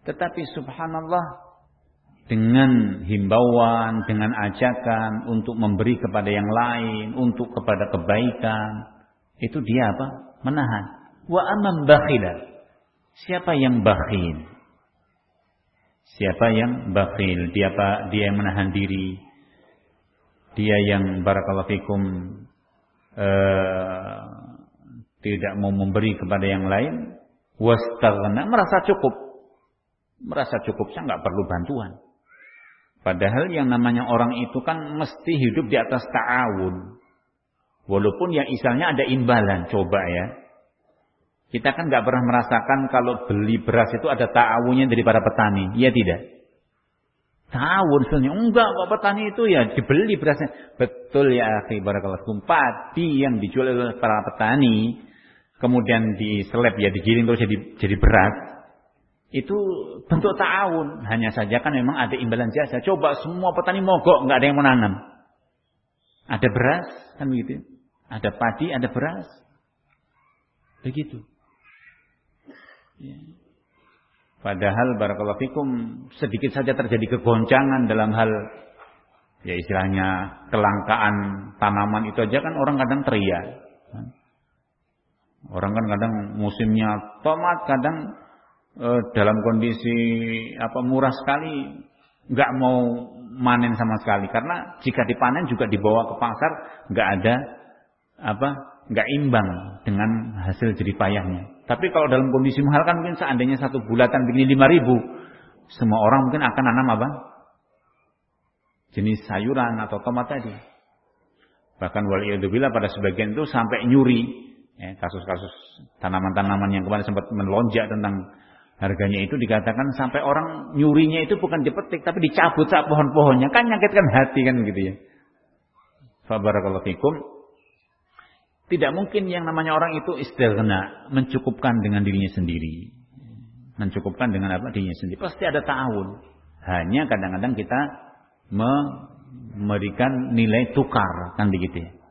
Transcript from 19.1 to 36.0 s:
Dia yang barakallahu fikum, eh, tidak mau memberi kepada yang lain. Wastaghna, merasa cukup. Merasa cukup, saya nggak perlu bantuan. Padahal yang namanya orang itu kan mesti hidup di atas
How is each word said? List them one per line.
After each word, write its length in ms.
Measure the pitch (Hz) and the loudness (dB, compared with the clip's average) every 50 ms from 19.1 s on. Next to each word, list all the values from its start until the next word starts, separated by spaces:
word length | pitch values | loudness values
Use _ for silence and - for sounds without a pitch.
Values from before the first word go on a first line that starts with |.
| 92 95 - - _ _ _ _ _ _ _ _ _ _ _ _ _ _ _ _ _ _ _ _ _ _ _ _ - | -8 -10 -14 -20 _ _ _ _ _ _ _ _ _ _ _ _ _ _ _ _ _ _ _ _ _ _ _ _ -6
Dia 220 | - 104 107 107 104 101 101 101 | -4 0 2 2 2 4 2 2
yang 300 | 98 98 95 92 92 90 | 2 0 0 -2 -2 0
barakallahu 440 | 98 98 98 92 98 98 98 92 - | 0 0 0 0 -2 -4 -4 -2 -4
fikum, 340 | 104 95 - - 101 98 98 95 95 90 90 92 101 104 110 - _ _ _ _ _ _ _ _ _ _ _ _ _ - | -4 -6 -4 -4 -2 -2 -2 -2 -4 -6 -8 -10 -14 -16 -20 -20 _ _ _ _ _ _ _ _ _ _ _ _ _ -4
eh, 1000 | 101 98 98 98 98 98 98 95 95 95 95 92 95 92 92 92 95 98 104 - - - - 107 - - 123 - - _ _ _ _ - 123 120 113 _ _ _ - | 0 0 2 2 2 2 2 2 0 0 -2 -4 -4 -4 -6 -8 -10 -12 -12 -14 -16 -16 -18 -20 -20 -20 -20 -20 -20 _ _ _ _ -20 -20 -20 -20 _ _ _ -6
tidak 280 | 104 104 95 87 101 95 101 | -4 -4 -2 -4 -4 -4 -2
mau 120 | 101 98 101 | -2 0 0
memberi 440 | 98 95 98 95 107 104 110 101 | 0 0 0 0 2 0 0 -2
kepada 300 | - - 90 101 98 95 | -2 -2 -2 -2 0 0
yang 220 | 98 98 95 95 95 | 0 0 0 0 0
lain. 520 | 98 101 123 160 82 80 78 - - - _ _ _ _ _ _ _ _ | 0 0 0 -2 -4 -8 -10 -12 -16 -20 _ _ _ _ _ _ _ _
Wastaghna, 880 | 107 113 117 113 - - - - - 113 101 101 101 104 101 113 147 202 | 4 4 4 4 2 -6 -4 2 2 2 4 4 0 -2 -2 -2 -2 2
merasa 320 | 233 233 190 - 196 185 185 | 2 2 2 4 2 0 4
cukup. 280 | - 196 - - 131 - - - - - - - _ _ _ _ _ _ _ _ _ _ _ _ _ _ _ - | 2 0 2 2 -2 -2 -2 -16 -18 -20 -20 -20 _ _ _ _ _ _ _ _ _ _ _ _ _ _ _ -14
Merasa 320 | - - 147 131 - - 110 - | -8 -4 -4 -4 -2 -4 -4 -4
cukup, 260 | - 101 - 107 - - | -4 -4 -4 -6 -6 -6
saya 100 | - 165 | -10 -6
nggak 180 | 139 98 87 - | -6 -6 -2 -2
perlu 160 | - 87 98 95 | -2 -2 -2 -2
bantuan. 440 | 82 87 87 87 85 143 123 107 92 95 - _ _ _ _ _ _ - - - - - - - - _ _ _ _ _ _ _ | -2 -2 -4 -4 -4 -6 -6 -6 -8 -14 -18 _ _ _ _ _ _ -20 -20 -20 -20 -20 -20 -20 -20 _ _ _ _ _ _ _
Padahal 460 | 92 92 87 98 98 110 127 156 185 170 | -2 0 2 0 2 2 0 0 0 0
yang 160 | 156 139 127 | 0 0 2
namanya 400 | 123 120 120 120 120 120 123 117 | 2 4 4 2 2 0 0 0
orang 240 | 120 117 120 120 123 120 | 2 2 2 2 0 -4
itu 180 | 123 117 - 131 123 | -6 -4 -4 -4 -4
kan 320 | - 160 160 151 147 151 | -4 -4 -4 -6 -8 -6
mesti 360 | 151 156 - - - - - 170 | -6 -6 -6 -8 -10 -4 -2 0
hidup 320 | 147 131 117 107 147 143 110 | 2 2 2 2 0 -2 2
di 80 | 117 | 2
atas 240 | 123 117 - 135 123 | 0 0 0 -2 -4